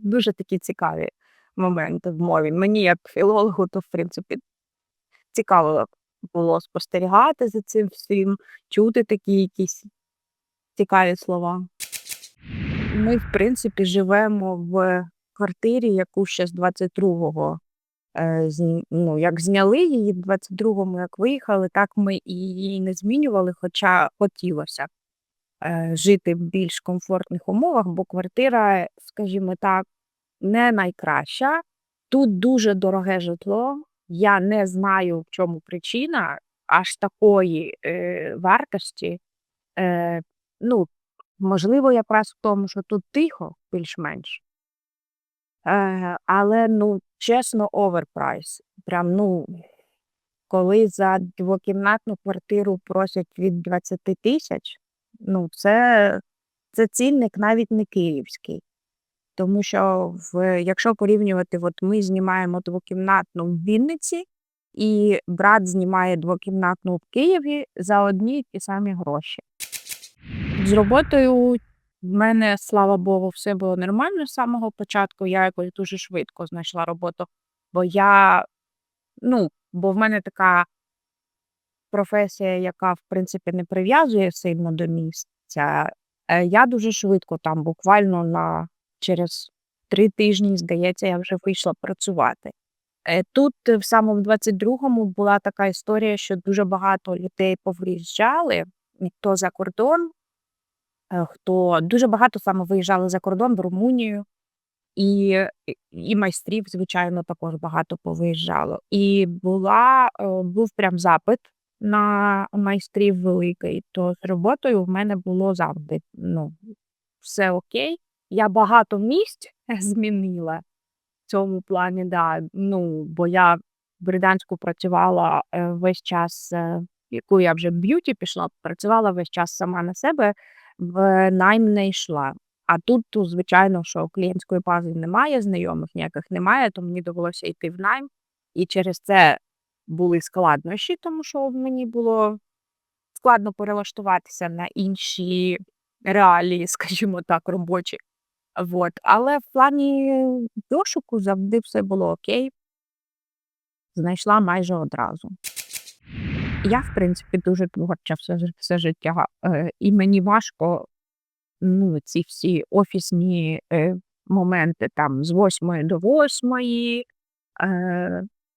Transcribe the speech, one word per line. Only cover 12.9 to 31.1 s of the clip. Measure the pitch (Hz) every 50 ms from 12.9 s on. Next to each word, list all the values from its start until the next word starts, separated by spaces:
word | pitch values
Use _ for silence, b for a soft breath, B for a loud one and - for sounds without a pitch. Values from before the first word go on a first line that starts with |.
| -
Ми, | 214 214 226 240 226
в | - - -
принципі, | 202 190 233 254 - - 214 - - 196
живемо | 180 180 196 190 185 196 202 220 214 214 202 190 190 185
в | 175 175 170 180 190 185 185 180 180 180 170 _ _ _ _ _
квартирі, | - 202 190 180 - - 226 240 254 233 226 196
яку | 190 185 - - 196 196
ще | - - - 180 175
з |
двадцять | 175 175 180 180 180 - 185 180 -
другого, | - 190 190 175 170 170 151 160 156 151 151 160 165 - _ _ _ _ _ _ _ _ _ -
е, | - 165 165 160 160 160 160
зн-, | 151 156 170 165 165 170 - -
ну, | 156 165 175 165 156 156
як | 165 175 165 165
зняли | 165 190 196 196 196 196 226 302 359
її | 339 277 240 208 208 190
в |
двадцять | 180 180 190 190 190 - - 190 180
другому, | 214 226 208 196 190 190 180 180
як | 180 175 - -
виїхали, | 196 254 285 269 - - 208 190 185 180 -
так | 202 202 196 _
ми | 214 202 196 196
і | - - - 180
її | 180 185 190 180 185 190 196 196 190
не | 185 185 185
змінювали, | - 190 208 247 294 302 269 214 196 185 180 180 -
хоча | - 180 - - 202 190 185 175 160 - - -
хотілося, | 208 190 - - - 180 160 147 151 - - - 139 147 _ _ _ _ _ _ _ _ _ _ _ _ _ _ -
е, | 160 170 165 165 165 165
жити | 160 170 196 202 185 - 175 170
в | 170
більш | 175 170 - 190 185 170 - -
комфортних | - - 180 180 - - 190 180 - - - 175 - -
умовах, | 190 220 294 359 320 240 196 180
бо | 165 175 185
квартира, | - - 180 180 185 - - 254 269 240 233 214 202 196 185 175 - _ _ -
скажімо | - - - 214 190 185 196 190 180 180 -
так, | - 196 190 190 190 - _ _ _ _ _ _ _ _ _ _
не | - 190 214 233 240 247
найкраща. | 226 208 190 180 - - - 160